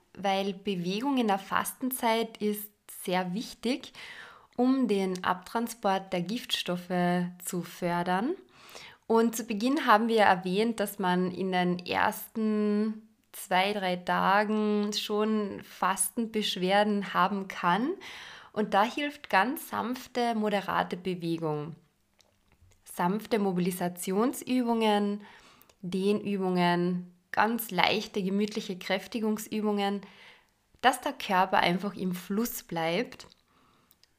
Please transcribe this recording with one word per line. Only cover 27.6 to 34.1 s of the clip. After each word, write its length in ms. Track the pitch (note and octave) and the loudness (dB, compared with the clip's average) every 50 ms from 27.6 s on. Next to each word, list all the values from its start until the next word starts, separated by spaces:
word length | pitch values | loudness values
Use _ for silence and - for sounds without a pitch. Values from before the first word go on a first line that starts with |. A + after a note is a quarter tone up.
| - - | -4 -2
leichte, 520 | F#3 F3+ E3 - - G#3 G#3+ - - G#3+ F#3+ | 2 4 4 4 4 2 -2 -4 -4 -2 0
gemütliche 560 | F#3 F#3+ G3+ G#3+ G#3+ G#3+ A3+ G#3 - F#3+ F3+ | 0 0 0 0 0 -2 -4 -6 -6 -8 -8
Kräftigungsübungen, 1200 | - - F#3+ G3 G3 - - A#3+ G#3 A3 G#3+ G#3 - - - G#3+ G#3 G#3+ G#3 G3+ G3+ G3+ G3+ G3+ G3 - - - - - - - _ _ _ _ _ _ _ _ | -4 -2 -2 -2 -2 -6 -6 -2 0 0 0 -2 -4 -6 -4 -2 0 0 0 0 0 0 -2 -4 -6 -12 -18 -20 -20 -20 -20 -20 _ _ _ _ _ _ _ _
dass 200 | - A#3+ C#4 - | 2 2 2 2
der 120 | - D4+ C#4 | -2 -6 -6
Körper 460 | - - - G3+ F3+ F#3+ F#3+ G3+ - | -6 -2 2 2 4 4 4 4 4
einfach 360 | - F3 F3 F#3+ G3+ G3+ - | 4 4 2 0 -2 -6 -6
im 200 | - - F#3 F3+ | -6 -4 -4 -4
Fluss 480 | F3+ - - G3+ G3+ A#3 A#3+ - - - | -6 -6 -4 -2 -2 -2 -2 -4 -10 -10
bleibt 640 | - F3 E3 E3 E3 E3+ F#3 B3 B3+ B3+ - - - - _ _ _ _ _ _ _ _ _ _ _ _ _ _ _ | -8 -4 -2 -2 0 0 -2 -2 -4 -8 -14 -20 -20 -20 _ _ _ _ _ _ _ _ _ _ _ _ _ _ _